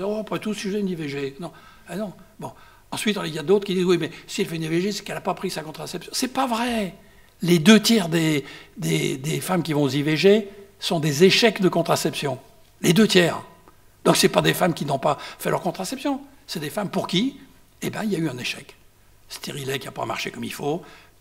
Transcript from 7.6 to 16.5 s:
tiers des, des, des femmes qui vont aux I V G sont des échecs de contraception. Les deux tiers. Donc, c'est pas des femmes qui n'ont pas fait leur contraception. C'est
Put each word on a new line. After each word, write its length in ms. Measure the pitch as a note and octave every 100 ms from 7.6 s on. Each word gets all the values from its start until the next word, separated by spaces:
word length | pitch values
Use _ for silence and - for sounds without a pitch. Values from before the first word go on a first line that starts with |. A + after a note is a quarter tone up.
| D#3 A3
tiers 260 | G#3+ A3+ E3+
des, 380 | E3 D#3+ D3 - - - -
des, 400 | D#3+ D#3+ D3 C3+
des 240 | C#3+ D3
femmes 220 | - F#3
qui 100 | D3+
vont 100 | D3
aux 60 | C#3+
I 140 | C#3
V 120 | D3 D#3
G 340 | G3 G#3+ - - - -
sont 220 | - E3+
des 240 | D#3 C#3
échecs 360 | F#3 - A#3 -
de 100 | F3+
contraception. 720 | E3+ - D3 E3 - C#3+ B2+ - - _ -
Les 120 | -
deux 140 | E3+ G#3+
tiers. 340 | F#3 E3 - - - - - - _
Donc, 140 | - E3
c'est 120 | G3
pas 120 | D#3
des 120 | D#3
femmes 200 | D#3 F3
qui 120 | D#3 C#3+
n'ont 140 | C3+
pas 180 | D3+ C#3 - -
fait 100 | F3
leur 120 | D3+
contraception. 600 | F3+ D#3+ F#3 C4 C#4+ C4+ - -
C'est 140 | -